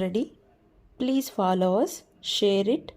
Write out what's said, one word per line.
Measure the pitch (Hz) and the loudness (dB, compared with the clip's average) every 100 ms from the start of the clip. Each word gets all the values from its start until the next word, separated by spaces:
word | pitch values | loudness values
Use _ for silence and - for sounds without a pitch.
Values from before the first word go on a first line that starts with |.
రెడీ. | 185 202 302 - _ _ _ _ _ - | -2 -2 -4 -10 _ _ _ _ _ -6
Please | 254 269 262 - | -2 0 -2 -2
follow | 185 185 185 196 | 0 2 2 2
us, | 359 - - _ - - | 0 -4 -18 _ -6 0
share | 202 196 196 311 | 2 2 2 0
it, | - | -4